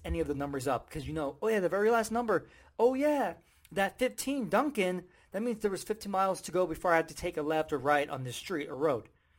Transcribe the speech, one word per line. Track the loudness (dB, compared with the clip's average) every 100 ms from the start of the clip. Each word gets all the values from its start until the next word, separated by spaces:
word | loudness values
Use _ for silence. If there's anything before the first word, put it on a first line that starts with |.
any | -4 -2
of | -2
the |
numbers | -2 -4 -4 -2
up, | -2 -4
'cause | -10 -8
you |
know, | -6 -6 -4
"Oh | 0
yeah, | 2
the | 2
very | 2 2
last | 2 2
number, | -2 0 0 -2 -20 -10 2
oh | 4
yeah, | 4 2 2 0 -4 _ _ -6
that | 0 0 0
fifteen | -2 -2 -4 -4 0
Duncan, | 2 2 0 0 -2 -8 _ _
that | -6
means | -4 -2
there | -2
was | -2
fifteen | -6 -6 -2
miles | 0 2 0
to | -2
go | 0 0
before | 0 4
I | 4
had | 2
to |
take | -4 -6 -2
a |
left | 0 0 0
or | 0
right | 4 4 2
on | -4
this | -8 -8
street | -6 -6 -6
or | -2
road." | 0 0 -4 _ _